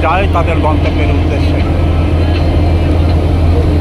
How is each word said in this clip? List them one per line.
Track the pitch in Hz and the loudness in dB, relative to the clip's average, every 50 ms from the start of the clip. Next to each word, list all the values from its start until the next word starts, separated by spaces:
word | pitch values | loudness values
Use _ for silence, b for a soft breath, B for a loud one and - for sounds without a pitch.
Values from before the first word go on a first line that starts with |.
| 165 | 0
যায় | 160 170 185 202 190 185 | 0 0 0 0 0 0
তাদের | 175 160 170 165 156 156 | 0 0 0 0 0 0
গন্তব্যের | 151 151 143 147 - - 151 143 - - | 0 0 0 0 -2 0 0 0 0 0
উদ্দেশ্যে। | - - - - - - - - - - - - - - - - - - - - - - - - 80 - - - - - - - - - - - - - - - - - - - - - - 80 82 - - - - | 0 0 0 0 0 0 0 0 0 -2 -2 0 0 0 0 0 0 0 0 0 0 0 0 0 0 0 0 0 0 0 2 0 0 0 0 0 0 0 0 0 0 0 0 0 0 2 2 2 2 2 2 0 0